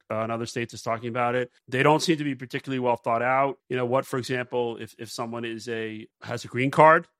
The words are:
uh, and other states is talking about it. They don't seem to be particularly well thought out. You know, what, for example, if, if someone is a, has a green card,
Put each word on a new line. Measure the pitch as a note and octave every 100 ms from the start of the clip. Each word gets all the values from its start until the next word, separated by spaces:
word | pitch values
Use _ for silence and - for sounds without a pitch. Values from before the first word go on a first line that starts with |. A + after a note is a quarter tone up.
| -
uh, | A2
and | A2+
other | A#2 A#2
states | B2+ A#2
is | A2+
talking | A#2+ A2+ A#2+
about | A#2+ A#2+
it. | B2+ B2 _ -
They | B2+
don't | C#3+ D3+
seem | - D#3
to |
be | D3
particularly | B2+ B2+ C#3 - C3
well | B2 A#2+
thought | B2+ A#2
out. | A#2+ C3 C#3 C3+ -
You | B2+
know, | B2
what, | C3 C3
for | C3
example, | A#2+ B2+ B2 B2 A#2+ A2
if, | A2 -
if | A#2
someone | - A#2 A#2
is | A#2 A2+ A2+
a, | A2+ A2 A2 A2 _
has | - A#2+
a | -
green | A#2+ C3+
card, | - D#3 E3 E3+